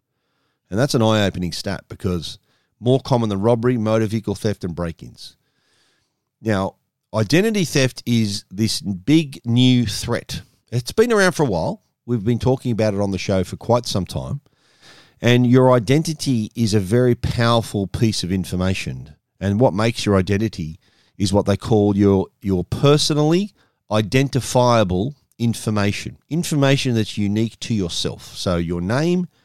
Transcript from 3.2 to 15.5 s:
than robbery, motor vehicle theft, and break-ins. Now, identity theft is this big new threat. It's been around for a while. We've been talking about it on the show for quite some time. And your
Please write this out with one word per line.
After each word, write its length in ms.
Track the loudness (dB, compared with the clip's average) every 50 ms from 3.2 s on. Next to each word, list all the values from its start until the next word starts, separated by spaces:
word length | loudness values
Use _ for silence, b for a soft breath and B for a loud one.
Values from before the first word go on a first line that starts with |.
| 0 0
than 120 | -2 0
robbery, 340 | 2 2 2 4 2 0 0
motor 300 | 0 0 0 2 2 2
vehicle 300 | 0 -2 -4 -4 -4 -6
theft, 280 | -4 -4 -4 -4 -4 -6
and 120 | -8 -6
break-ins. 600 | -6 -6 -8 -8 -10 -16 -20 -20 -20 -20 -20 -20 _ _ _ _ _ _ _ _ _ _ _ _ _ _ _ _ _ _ _ _ _
Now, 360 | -2 -2 0 0 0 -4 -6 _ _ _ _ _ _ _
identity 540 | -2 -2 0 2 2 2 2 2 0 0 -2
theft 380 | 0 0 0 0 0 -2 -6 -4
is 400 | -2 0 0 0 0 -4 -6 -10 _
this 300 | -4 -2 -2 -2 -2 -4
big 600 | -6 -6 -8 -4 0 2 2 2 2 0 -6 -10 -4
new 440 | 0 2 4 4 4 4 4 2 0
threat. 560 | -4 -6 -6 -6 -6 -6 -6 -8 -12 -12 -12 -14 _ _ _ _
It's 200 | -6 -6 -6 -2
been 200 | 0 0 2 2
around 200 | 4 4 4 2
for 120 | 2 2 0
a 60 | 0
while. 320 | 0 -2 -2 -4 -4 -8 _ _ _ _ _
We've 180 | -4 -4 -2 0
been 140 | 0 -2 0
talking 340 | 0 0 0 0 -2 -2
about 220 | -2 0 0 0 0
it 60 | 0
on 100 | -2 -2
the 80 | -2 -4
show 260 | -2 -2 0 0 -2
for 140 | -2 -6 -8
quite 300 | -2 0 0 0 0 -2
some 180 | -4 -4 -4
time. 360 | -4 -6 -8 -8 -8 -8 -10 -10 b b b b b b b b b b b b b b b
And 280 | 0 2 4 4 4
your 240 | 4